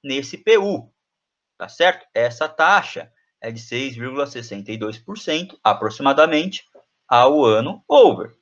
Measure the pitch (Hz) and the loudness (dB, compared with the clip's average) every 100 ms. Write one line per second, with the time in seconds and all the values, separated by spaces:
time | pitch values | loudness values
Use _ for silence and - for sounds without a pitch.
0 | 139 135 135 180 - 220 202 156 - _ | -8 -8 -8 -8 2 2 2 -6 -10 _
1 | _ _ _ _ _ _ 92 - 175 - | _ _ _ _ _ _ -18 0 0 0
2 | _ 113 120 117 156 - 160 196 - - | _ -4 -2 -4 -8 0 2 2 0 -14
3 | 78 _ _ _ 117 113 - 123 135 117 | -16 _ _ _ -14 -14 -10 -8 -8 -10
4 | 127 135 139 123 117 101 101 110 107 110 | -10 -6 -8 -8 -14 -14 -12 -8 -8 -10
5 | - 214 - 156 180 - 113 - 107 - | -16 -12 -6 -6 -6 -4 -2 0 -4 -2
6 | 139 139 165 151 180 - _ _ _ _ | 0 2 2 2 -4 -10 _ _ _ _
7 | _ 120 127 151 123 107 135 196 _ 247 | _ 4 4 4 2 2 -2 -10 _ 6
8 | 466 92 104 _ | 6 4 -10 _